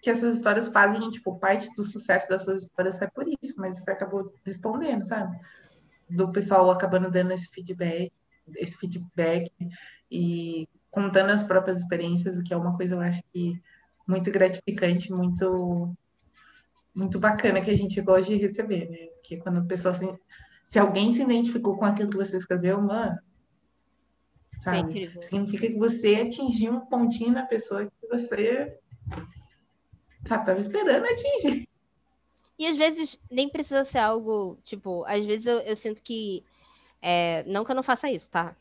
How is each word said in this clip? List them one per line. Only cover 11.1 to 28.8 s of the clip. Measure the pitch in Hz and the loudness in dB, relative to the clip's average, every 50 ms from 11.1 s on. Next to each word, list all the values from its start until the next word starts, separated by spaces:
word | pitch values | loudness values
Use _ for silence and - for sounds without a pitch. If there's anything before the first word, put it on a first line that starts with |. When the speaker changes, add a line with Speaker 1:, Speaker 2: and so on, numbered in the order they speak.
| 180 190 190 196 | 4 4 6 6
Speaker 1:
as | 208 208 | 4 2
próprias | 202 - 185 185 185 190 185 180 | 2 4 2 4 4 4 -2 -2
experiências, | - - 175 170 170 170 175 175 - 190 180 | -2 -2 -4 -2 -2 0 0 0 0 0 -2
o | 175 | -4
que | 175 - | -4 -2
é | 180 | -2
uma | 170 170 175 175 | -2 0 -2 -2
coisa, | 175 185 180 180 | -2 -2 -2 -2
eu | 180 | 0
acho | 175 175 175 175 - _ | 0 -2 -2 -2 -6 _
que | _ 180 175 175 175 175 _ _ _ _ _ _ _ _ _ - | _ -4 -4 -4 -4 -6 _ _ _ _ _ _ _ _ _ -2
muito | 185 190 180 196 | 0 0 0 0
gratificante, | 190 196 185 185 185 - _ - 190 - 185 175 175 175 175 - | 4 4 4 4 4 -2 _ -6 -2 0 2 2 2 0 -2 -4
muito, | 185 180 180 180 175 175 190 185 185 185 180 175 175 175 175 175 175 - _ _ _ _ _ _ _ _ - - _ - _ _ _ _ _ _ | -2 0 0 0 0 0 0 0 0 0 0 -2 -2 -2 -2 -4 -6 -10 _ _ _ _ _ _ _ _ -20 -20 _ -20 _ _ _ _ _ _
muito | _ 180 190 185 175 | _ -4 -4 -2 -2
bacana, | 185 - 214 208 208 - 220 190 190 | 2 2 2 2 4 2 2 2 4
que | - 214 | 2 4
a | 202 | 2
gente | 196 202 185 - 202 | 2 2 0 -2 -2
gosta | 180 185 190 185 185 196 | 4 6 6 6 6 4
de | 214 | 0
receber, | 202 208 190 - - 214 208 202 170 170 - | 2 0 0 -2 -2 -4 -2 -2 -4 -4 -6
né? | 170 170 165 - - | -12 -14 -16 -20 -20
Porque | - _ - 165 | -20 _ -14 -14
quando | 170 - 180 180 175 | -10 -4 -2 -2 0
a | 175 | 0
pessoa | 175 185 175 180 185 180 | -2 -4 -2 0 -2 -2
se, | 175 185 190 185 - _ _ - - - _ _ _ _ | 0 -4 -6 -8 -10 _ _ -20 -20 -20 _ _ _ _
se | - - 214 | 2 4 4
alguém | 202 190 180 190 208 226 | 6 6 4 2 4 4
se | 240 240 | 4 4
identificou | 269 254 240 233 240 - - 226 - 202 196 | 4 4 4 2 2 0 -2 0 0 0 0
com | - 214 | 2 2
aquilo | 202 202 208 214 202 | 2 2 2 0 -2
que | 202 | 0
você | 190 196 196 - 185 | -2 -2 -2 -2 -4
escreveu, | 185 - 180 180 175 180 190 202 | -2 -2 -2 0 2 2 2 2
mano, | 202 202 208 226 233 - 175 - _ _ _ _ _ _ _ _ _ _ _ _ _ _ _ _ _ _ _ _ _ _ _ _ _ _ - - | 2 0 0 0 -2 -2 -4 -6 _ _ _ _ _ _ _ _ _ _ _ _ _ _ _ _ _ _ _ _ _ _ _ _ _ _ -18 -8
Speaker 2:
É | |
Speaker 1:
sabe? | - 185 175 180 | -4 -2 0 0
Speaker 2:
incrível. | - - - 202 190 170 175 - | 0 -2 -4 -6 -8 -8 -12 -16
Speaker 1:
Significa | - - 190 202 202 208 208 233 233 226 | -10 -4 -4 -2 -2 -2 -2 -2 -2 -2
que | 214 208 | 0 2
você | 214 233 233 - - 208 208 | 2 2 0 2 4 4 4
atingiu | 220 240 233 - - 277 254 233 214 220 226 | 6 4 -2 -2 -4 -2 -2 0 0 0 0
um | 240 247 | 0 -2
pontinho | - - 277 240 233 226 233 - 226 233 | -2 -2 0 2 2 2 2 0 2 2
na | 247 262 254 | 2 2 0
pessoa | - 240 220 220 - 202 202 208 | -2 -2 -4 -2 -4 -6 -6 -6
que | 202 _ _ - 226 | -6 _ _ -8 -4
você, | 240 240 233 - 220 202 208 226 247 269 294 294 - - | -4 -4 -2 -4 -2 0 0 0 0 0 -2 -6 -10 -18